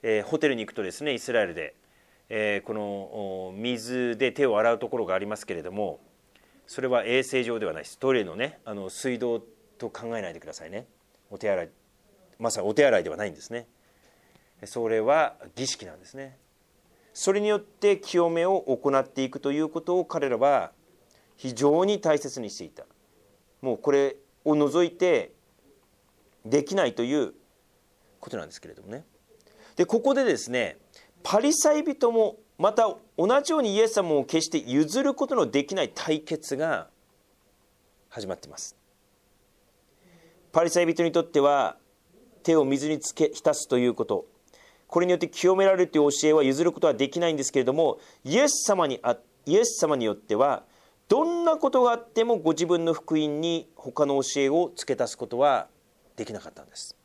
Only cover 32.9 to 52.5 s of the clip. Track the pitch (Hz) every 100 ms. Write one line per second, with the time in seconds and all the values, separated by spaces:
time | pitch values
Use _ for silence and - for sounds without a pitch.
32.9 | - _ - 180 262 285 311 233 202 226
33.9 | 220 175 151 131 160 160 160 - 135 156
34.9 | 214 269 262 269 254 160 139 143 190 135
35.9 | - - 156 156 160 - 139 160 120 -
36.9 | _ _ _ _ _ _ _ _ _ _
37.9 | _ _ - 98 90 80 71 - - _
38.9 | _ _ _ _ _ _ _ _ _ _
39.9 | _ _ _ _ _ _ 160 170 175 170
40.9 | 165 170 165 165 147 139 143 107 - _
41.9 | _ _ _ _ _ - 160 135 139 147
42.9 | 151 - - 156 151 - 147 - 127 123
43.9 | 110 113 98 - _ _ _ _ _ _
44.9 | 170 180 175 165 - 185 190 196 190 175
45.9 | 156 147 143 156 156 135 135 170 - 165
46.9 | 143 139 175 170 151 135 139 127 143 156
47.9 | - - _ 131 185 285 - - 190 156
48.9 | 123 120 120 _ _ - 180 233 - 156
49.9 | 143 113 101 _ 107 139 120 - _ _
50.9 | _ _ 240 330 339 339 311 302 254 247
51.9 | 233 - 226 226 226 156